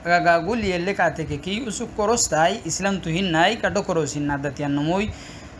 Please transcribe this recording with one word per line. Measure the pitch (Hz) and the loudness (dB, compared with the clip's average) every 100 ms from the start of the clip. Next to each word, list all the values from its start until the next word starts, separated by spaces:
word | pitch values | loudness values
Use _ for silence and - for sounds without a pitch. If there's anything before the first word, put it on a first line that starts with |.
agagul | 170 175 170 170 165 240 | 2 4 6 4 2 -2
yelle | 202 180 180 | 0 0 0
ka | 196 170 | 0 0
tekeki, | - 147 147 185 208 | 0 -4 -6 -4 -4
usu | 254 202 233 - | -4 -6 -6 -2
korostai, | 208 233 - 156 170 220 165 | 2 2 2 4 4 2 -4
Islam | 156 196 190 | -2 -2 -2
tuhinnai, | 165 165 196 160 185 233 | -2 -2 2 4 4 2
ka | 196 | 0
dokoro | 190 185 165 139 | 0 0 0 0
sinna | 147 147 139 | -2 -2 -2
datiyan | 139 131 143 143 | -4 -4 -2 0
numui. | 156 185 214 - - - - | 0 0 -2 -6 -14 -16 -18